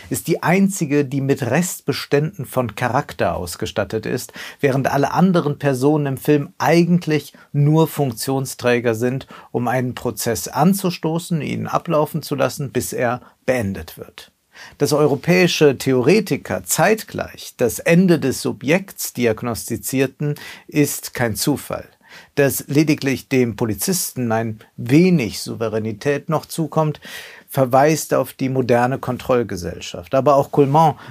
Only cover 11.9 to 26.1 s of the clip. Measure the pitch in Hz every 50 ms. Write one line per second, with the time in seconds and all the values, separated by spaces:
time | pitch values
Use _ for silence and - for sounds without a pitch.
11.9 | 165 151 156 - - 151 - - 147 131 135 127 - - 143 123 - 127 - -
12.9 | - 123 131 117 123 120 - - _ _ _ - 127 123 110 98 95 82 78 -
13.9 | - - - - - - - - _ _ _ _ _ - - - - - 143 -
14.9 | 151 147 151 147 147 143 - 160 180 185 180 175 - - 156 143 127 - - 131
15.9 | 131 127 117 139 190 220 208 - 143 - - - 104 - - - - - 160 196
16.9 | 226 220 - - - 101 87 - - - - - - - 127 113 - - - 165
17.9 | 170 175 190 175 170 139 - 131 110 - - 127 120 - 120 127 160 196 196 -
18.9 | - - - - - - 120 113 107 - 123 120 113 - - - 120 113 - -
19.9 | 131 131 135 131 - - 151 147 147 - - - - - - - - 151 147 143
20.9 | - - - - - - 123 117 95 - - - 127 117 - - - - - -
21.9 | _ _ _ _ - - - _ _ - 143 139 113 - - - 139 147 156 147
22.9 | 147 - 139 139 131 113 - _ 139 127 123 117 104 - 123 110 101 - - 190
23.9 | 185 180 - - - 127 123 113 110 113 117 113 110 110 - _ _ - 120 113
24.9 | 135 156 180 185 175 151 117 95 - - - 123 117 104 117 110 104 110 110 110
25.9 | 107 101 - 143